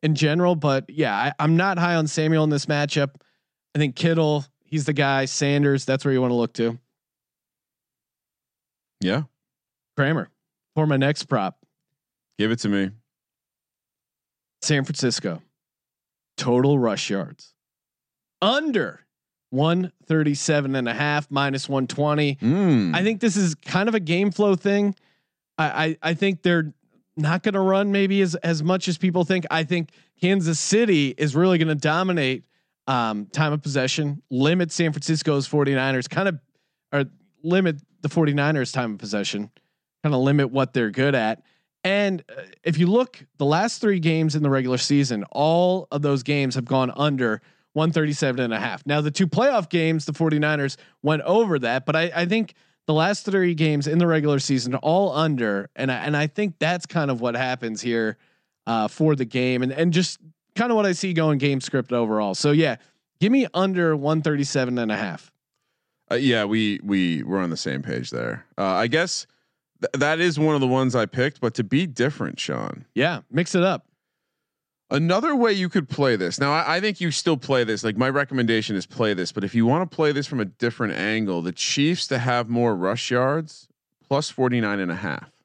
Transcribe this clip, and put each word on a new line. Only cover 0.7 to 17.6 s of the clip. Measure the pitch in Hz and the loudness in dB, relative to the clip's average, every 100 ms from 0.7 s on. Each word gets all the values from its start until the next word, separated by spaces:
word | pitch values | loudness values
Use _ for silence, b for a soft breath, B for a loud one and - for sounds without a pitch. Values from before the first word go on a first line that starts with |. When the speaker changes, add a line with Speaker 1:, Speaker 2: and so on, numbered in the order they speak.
| 135 - | 0 -2
Speaker 1:
yeah, | 151 139 | -2 0
I, | 101 120 - | 2 -2 0
I'm | 151 165 | 2 4
not | 190 175 | 2 0
high | 175 170 | 0 2
on | 156 | 0
Samuel | - 156 160 | 0 0 2
in | 156 | 2
this | 143 | 0
matchup. | 139 147 147 - 139 - _ _ _ _ _ | 0 -2 0 0 -2 -4 _ _ _ _ _
I | 151 | -2
think | 147 | -2
Kittle, | 123 170 165 156 147 139 _ | 0 0 2 2 0 -4 _
he's | _ 156 147 | _ -4 -2
the | |
guy. | 147 139 135 135 | 0 2 2 0
Sanders, | - 143 143 143 139 | -2 0 2 2 2
that's | 135 131 | 0 -2
where | 143 | 0
you | 131 | 0
wanna | 127 120 | 2 0
look | 117 | -2
to. | - 117 120 _ _ _ _ _ _ _ _ _ _ _ _ _ _ _ _ _ _ _ _ _ _ | -2 -4 -4 _ _ _ _ _ _ _ _ _ _ _ _ _ _ _ _ _ _ _ _ _ _
Speaker 2:
Yeah. | 92 113 151 _ _ _ _ _ _ - | -2 -2 -4 _ _ _ _ _ _ -2
Speaker 1:
Kramer, | 139 156 98 _ _ _ _ | 0 0 -4 _ _ _ _
for | - 156 | -2 0
my | 139 | 2
next | 139 151 | 2 0
prop. | - 127 95 - _ _ _ _ _ _ _ _ | -2 -2 -2 -6 _ _ _ _ _ _ _ _
Speaker 2:
Give | 107 | -2
it | 117 | 0
to | 104 | 0
me. | 101 95 107 _ _ _ _ _ _ _ _ _ _ _ _ _ _ _ _ | 0 -2 -6 _ _ _ _ _ _ _ _ _ _ _ _ _ _ _ _
Speaker 1:
San | - 147 | -2 0
Francisco, | 135 151 131 - 101 82 _ _ _ _ _ _ _ _ _ - | 0 -2 -2 -2 -4 -8 _ _ _ _ _ _ _ _ _ -8
total | 131 123 135 143 | 0 2 4 4
rush | 120 98 - | 2 -2 -4
yards | 98 90 - - _ | -4 -6 -12 -20 _